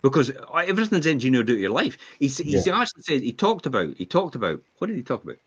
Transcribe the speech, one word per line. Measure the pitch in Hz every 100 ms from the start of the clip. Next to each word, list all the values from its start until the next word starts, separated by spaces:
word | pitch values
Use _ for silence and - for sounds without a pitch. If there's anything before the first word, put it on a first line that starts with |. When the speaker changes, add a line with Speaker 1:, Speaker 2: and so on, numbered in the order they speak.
Speaker 1:
Because | 139 147 131 - - 160
everything's | 175 196 220 196 156
engineered | 147 127 127 113
out | 113
of |
your | 95
life. | 123 262 - - -
He | 285
s-, | 135
he | 170
Speaker 2:
Yeah. | -
Speaker 1:
s-, | 190
actually | 214 240 -
said, | - 143
he | 120
talked | - 208 202 151
about, | 127 82 -
he | 90
talked | 170 180 127
about, | 95 76 _ _
what | 202
did | 190
he |
talk | 123 127
about? | - -